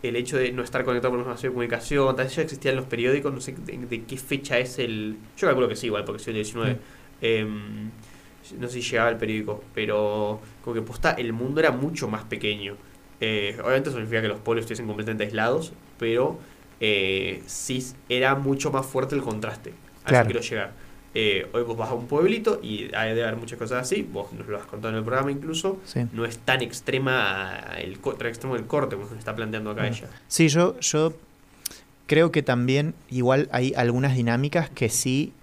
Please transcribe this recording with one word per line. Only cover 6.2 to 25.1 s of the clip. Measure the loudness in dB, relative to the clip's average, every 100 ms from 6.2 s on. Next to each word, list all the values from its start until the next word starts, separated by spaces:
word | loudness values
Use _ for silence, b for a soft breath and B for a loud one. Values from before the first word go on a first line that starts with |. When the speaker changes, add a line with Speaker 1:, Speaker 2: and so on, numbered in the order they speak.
Speaker 1:
soy | -4
el | -4
diecinueve. | -4 0 0 -2
Speaker 2:
Mm. | B B B -2
Speaker 1:
Em, | 2 2 0 -6 -8 -8 -8 -10 B B B B -18 -8
no | -8
sé | -6
si | -2
llegaba | 4 4
el | 2
periódico, | 0 -2 -2 -6 -6
pero | -4 0 2 2 2 0 -2 B B
como | -4
que | -4
posta, | -4 0 0
el | 2 -2
mundo | -2 0 4
era | 4
mucho | 4 -2 -2 -4
más | -4
pequeño. | -6 -4 -2 -2 -6 -10 B B -20 -4
Eh, | 0 0 0 -2
obviamente | 2 2 2
eso | -4
significa | -2 0
que | 0
los | -2
pueblos | 0 0
estuviesen | 0 -6 -4
completamente | -4 -4 -2 -2
aislados, | 2 2 2 -2 -12 -20 -4
pero, | 0 2 2 -2 B B B -2
eh, | 2 2 2 0 -2 -6 -10
sí | -10 -6 -6
s-, | -6 -12 -2
era | 2 4 4
mucho | 2 0 0
más | -2 -2
fuerte | -2 0 -2
el |
contraste. | -2 -4 -6 -8 -14
A |
eso | -16 -20 -12 4
Speaker 2:
Claro. | 6 6
Speaker 1:
quiero | 2
llegar. | -2 -4 -4 -8 B B B 0
Eh, | 2 2 0
hoy | -2
vos | -2 -2
vas | -2
a | -4
un | 0
pueblito | 2 4 4 0 0
y | -4 -6 -4 -2
hay, | 0
debe | 0
haber | 0 -4
muchas | -8 -8
cosas | -4 -4
así, | -2 -2 -2
vos | -6 -8
nos | -10 -8
lo | -8
has | -8
contado | -8 -4
en | -2
el |
programa | 0